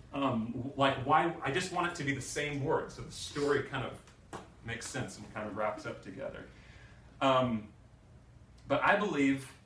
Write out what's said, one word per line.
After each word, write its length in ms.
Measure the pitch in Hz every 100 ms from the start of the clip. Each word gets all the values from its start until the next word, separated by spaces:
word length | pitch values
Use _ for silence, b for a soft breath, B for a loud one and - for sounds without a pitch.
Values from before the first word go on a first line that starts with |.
| -
Um, 560 | 139 135 113 110 127 135 139
like, 200 | 135 131 120
why, 260 | 156 170 - 139
I 40 |
just 220 | 180 185
want 160 | 175 170
it 80 | -
to 80 |
be 100 | 139
the 60 | -
same 420 | - 151 147 143 151
word, 260 | 143 -
so 120 | -
the 80 | -
story 500 | - - 147 143 139
kind 220 | - 135 113
of 560 | - - - - - - - 117
makes 200 | 117 -
sense 320 | 135 101 -
and 160 | 104
kind 140 | 110 107
of 80 | 101
wraps 300 | 107 104 -
up 180 | -
together. 400 | - 95 - - - B B B B B B -
Um, 480 | 139 131 123 113 - - - - - - - - - - -
but 160 | 139
I 140 | 135 196
believe, 520 | 196 147 139 135 - -